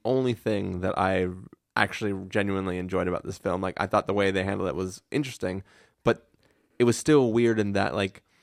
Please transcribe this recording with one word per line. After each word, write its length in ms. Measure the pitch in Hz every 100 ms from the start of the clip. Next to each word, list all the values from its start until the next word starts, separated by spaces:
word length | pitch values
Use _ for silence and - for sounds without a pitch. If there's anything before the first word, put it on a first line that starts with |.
| 117
only 260 | 131 127
thing 480 | 110 110 101 95 90
that 180 | 95 -
I 300 | 95 92 90 92 - - _ -
actually 380 | 107 - 107 95 95
genuinely 480 | 104 98 98 95 90
enjoyed 300 | 90 92 90
about 160 | 87 -
this 100 | 95
film. 240 | 98 90
Like, 160 | 92 -
I 80 | 95
thought 200 | 104 -
the 80 |
way 160 | 101 98
they 140 | 95
handled 260 | 95 98 92
it 40 |
was 280 | 73 92 - -
interesting, 520 | 139 135 - 92 95 - _ _ _
but 240 | 117 113 _ _ _ _ _ -
it 60 |
was 120 | 120 113
still 340 | - 147 120
weird 260 | 113 117 110
in 140 | 101
that, 200 | 101 -
like, 280 | 90 98 - _ _